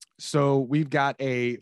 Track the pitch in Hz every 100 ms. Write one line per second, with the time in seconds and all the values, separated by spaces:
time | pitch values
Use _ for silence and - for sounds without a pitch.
0 | - - - 147 139 139 123 151 147 143
1 | 139 131 135 123 120 120